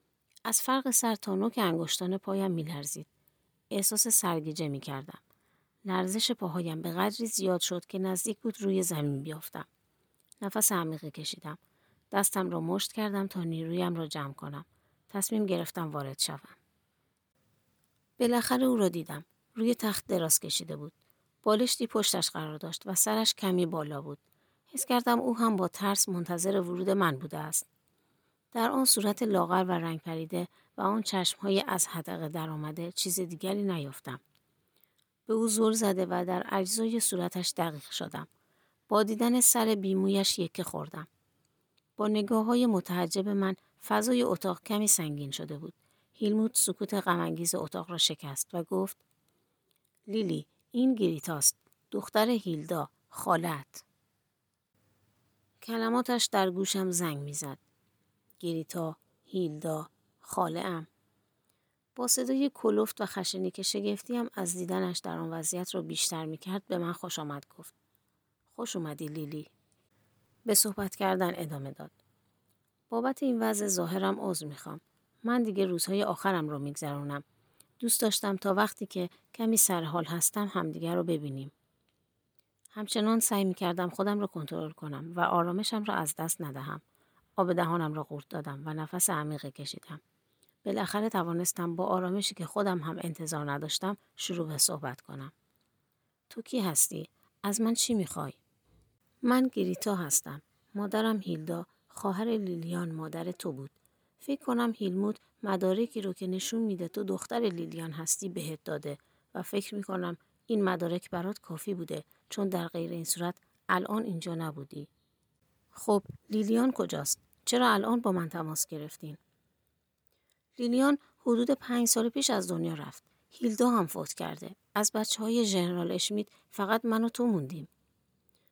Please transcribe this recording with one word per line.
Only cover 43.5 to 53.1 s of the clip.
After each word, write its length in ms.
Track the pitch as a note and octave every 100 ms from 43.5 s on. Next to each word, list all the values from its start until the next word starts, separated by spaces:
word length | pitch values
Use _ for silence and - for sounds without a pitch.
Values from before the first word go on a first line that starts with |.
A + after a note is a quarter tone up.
| F#3+ _ _
فضای 380 | - G#3+ A3 B3
اتاق 400 | A#3+ F3 F#3+ F3
کمی 240 | - G#3 G#3+
سنگین 440 | - D#3 D3 C#3
شده 280 | - D#3 D3
بود. 160 | E3 - _ _ _
هیلموت 440 | - G#3+ G#3+ A3 -
سکوت 380 | - F#3 G3
غم‌انگیز 600 | G3+ F#3 F3 E3 E3 E3+
اتاق 360 | F#3 D#3+ F#3 E3
را 80 | E3+
شکست 560 | - D#3 C#3+ C#3 -
و 80 | F3
گفت: 340 | E3 F#3+ F#3+ - _ _ _ _ _ _ _ _ _ _ -
"لیلی، 400 | G#3+ F#3+ D3+ D3+ _ _
این 240 | A#3+ C4
گریتاست، 640 | A#3 F#3 D#3+ - D3+ - - _ _ _
دختر 400 | G#3 - G#3+ A3
هیلدا، 600 | A#3 G3 D#3 D#3+ E3+ C#3+ _
خاله‌ات." 760 | _